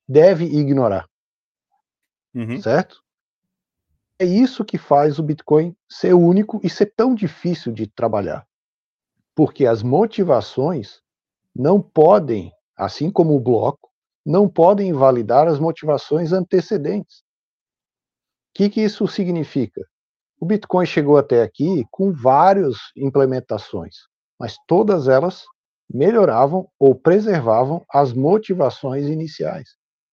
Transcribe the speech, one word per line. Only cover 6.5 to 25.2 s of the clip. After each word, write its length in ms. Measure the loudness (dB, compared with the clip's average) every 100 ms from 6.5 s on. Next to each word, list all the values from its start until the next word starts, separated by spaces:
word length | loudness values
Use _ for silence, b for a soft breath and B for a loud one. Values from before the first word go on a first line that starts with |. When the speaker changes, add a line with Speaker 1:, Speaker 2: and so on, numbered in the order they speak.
| -4
Speaker 1:
e 60 | -6
ser 240 | -2 -4 0
tão 180 | -2 0
difícil 560 | -4 -6 -6 -6 -8
de 160 | -8 -10
trabalhar. 600 | -6 -4 -4 -6 -8 -14 _ _ _ _ _ _ _ _
Porque 320 | -2 -2 2 0
as 180 | 0
motivações 1160 | 0 0 0 -2 0 0 -2 -4 -4 -4 -10 -18 _ _ _ _ _
não 280 | -4 0 0
podem, 720 | 0 2 4 4 2 -6 -8 -18 _ -10
assim 340 | -8 -6 -4
como 240 | 0 2 2
o 40 |
bloco, 500 | 0 0 0 -4 _ _ _ _ -2
não 220 | 0 0
podem 420 | 4 4 4 0
invalidar 580 | 2 2 2 2 2 2
as 120 | 0
motivações 720 | -2 -4 -4 -4 -2 -4 -2
antecedentes. 880 | -4 -2 -2 -2 -4 -4 -6 -8 _
O 40 | _ _ _ _ _ _ _ _ _ _ _ _ _
que 160 | -2 -2
que 120 | 0
isso 240 | -2 -2 -4
significa? 720 | -4 -4 -4 -6 -6 -6 -8 -18 _ _ _ _ _
O 60 | -4
Bitcoin 400 | -4 -2 -2 0
chegou 320 | 0 2 4
até 240 | 4 2
aqui 440 | 0 -2 -4 -4 -6
com 220 | -4 -4
várias 640 | -2 2 4 4 2 0 -4 -12 -8
implementações, 1000 | -4 0 0 -2 -6 -10 -10 -12 -14 -18 _ _ _ -16
mas 160 | -14 -12 -2
todas 400 | 0 2 0 2
elas 360 | 2